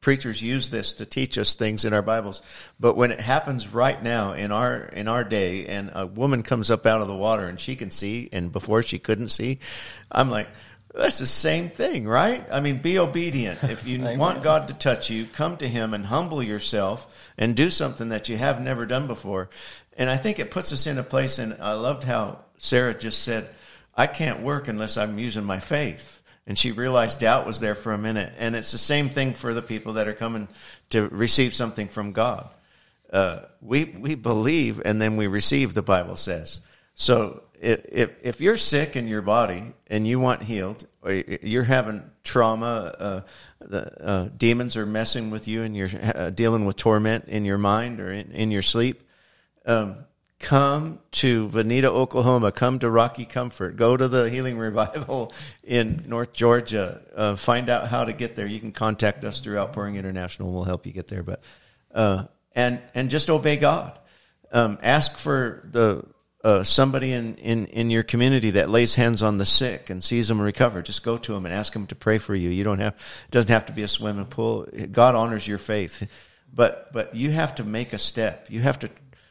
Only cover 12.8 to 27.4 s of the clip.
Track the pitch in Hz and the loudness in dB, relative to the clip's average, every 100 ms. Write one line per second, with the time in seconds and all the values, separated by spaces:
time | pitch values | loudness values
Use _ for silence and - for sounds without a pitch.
12.8 | 160 185 165 170 170 143 107 87 131 110 | 0 2 2 0 -2 -2 -4 -2 -4 -4
13.8 | 120 127 127 123 165 180 156 156 131 113 | -6 -4 -2 0 0 0 2 2 2 -4
14.8 | 143 117 - 110 113 - 156 170 131 117 | 0 0 -2 -4 -6 -4 -4 -4 -4 -4
15.8 | 113 104 98 131 175 156 113 104 - 107 | -4 -4 -2 -2 -2 -4 -4 -4 -2 -2
16.8 | 95 117 - - - - 113 117 165 - | -2 -4 -10 -20 -16 -2 0 2 2 2
17.8 | 143 117 113 107 110 113 135 135 127 123 | -2 -4 -6 -6 -4 -2 -2 -2 -2 -6
18.8 | 113 127 143 113 95 95 92 - - - | -2 -4 -4 -8 -6 -6 -6 -12 -18 -20
19.8 | _ - 127 135 214 208 120 - - 139 | _ -4 -2 0 -2 -4 -6 -6 -2 0
20.8 | 156 135 - 131 131 - 113 - 104 107 | 0 -2 -2 0 0 -2 -6 -6 -4 -2
21.8 | 120 120 131 117 101 - - _ - 127 | -2 -2 -2 -2 -2 -8 -18 _ 0 2
22.8 | 123 110 113 - - 113 107 - - - | 2 0 -4 -4 -2 -4 -6 -14 -20 -20
23.8 | _ - 139 - 156 113 123 143 127 107 | _ 0 0 0 -4 -2 -4 -4 -4 -4
24.8 | 107 110 107 104 120 107 101 92 - 147 | -2 -2 -2 -2 -4 -4 -4 -4 -2 -2
25.8 | 135 - - - _ _ - 101 123 110 | -2 -6 -14 -20 _ _ -4 0 0 0
26.8 | 127 127 113 - 113 127 | 2 4 2 2 4 4